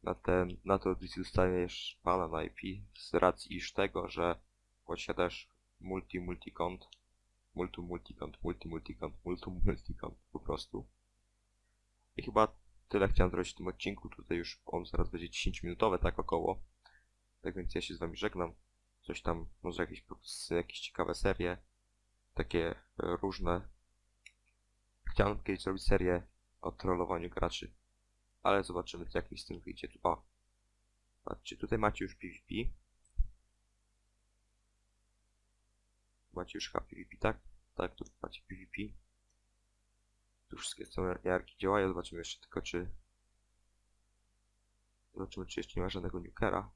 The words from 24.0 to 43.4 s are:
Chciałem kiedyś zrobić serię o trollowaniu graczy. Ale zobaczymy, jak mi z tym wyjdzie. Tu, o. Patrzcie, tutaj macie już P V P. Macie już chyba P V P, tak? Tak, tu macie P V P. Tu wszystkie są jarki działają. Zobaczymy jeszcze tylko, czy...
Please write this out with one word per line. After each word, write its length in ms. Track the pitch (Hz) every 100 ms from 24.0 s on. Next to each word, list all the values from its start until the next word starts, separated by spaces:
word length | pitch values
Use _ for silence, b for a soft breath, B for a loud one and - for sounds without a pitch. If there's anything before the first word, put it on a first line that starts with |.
| _ _ - _ _ _ _ _ _ _ -
Chciałem 320 | - 101 104
kiedyś 180 | - 95
zrobić 220 | - 95
serię 440 | - 98 90 87 90 _ _ _
o 100 | 90
trollowaniu 580 | - 92 90 85 90 85
graczy. 440 | - 87 - - - _ _ _ _ _ _
Ale 200 | 95 98
zobaczymy, 420 | 98 90 90 87 85
jak 180 | 90 -
mi 60 | -
z 80 | -
tym 140 | 85
wyjdzie. 280 | - - -
Tu, 120 | -
o. 220 | 87 - - _ _ _ _ _ _ _ _ _
Patrzcie, 340 | - - - -
tutaj 220 | - 113
macie 260 | 104 - 98
już 100 | -
P 120 | 90
V 60 | - _
P. 60 | 104 120 - _ _ _ - - - _ _ _ _ _ _ _ _ _ _ _ _ _ _ _ _ _ _ _ _ _ _ _ _ _ _ _ _ _
Macie 240 | - 90 -
już 140 | -
chyba 140 | - -
P 100 | -
V 100 | -
P, 120 | -
tak? 220 | 104 110 - - _ -
Tak, 200 | 90 -
tu 100 | - _
macie 200 | - - _
P 80 | 92
V 100 | 92
P. 280 | - 104 - _ _ _ _ _ _ _ _ _ _ _ _ _ _ _
Tu 80 | -
wszystkie 280 | - - -
są 160 | - 92 90
jarki 340 | 92 90 - -
działają. 300 | 95 104 95
Zobaczymy 320 | 87 85 85
jeszcze 220 | 82 -
tylko, 200 | - -
czy... 280 | - 87 90 - _ _ _ _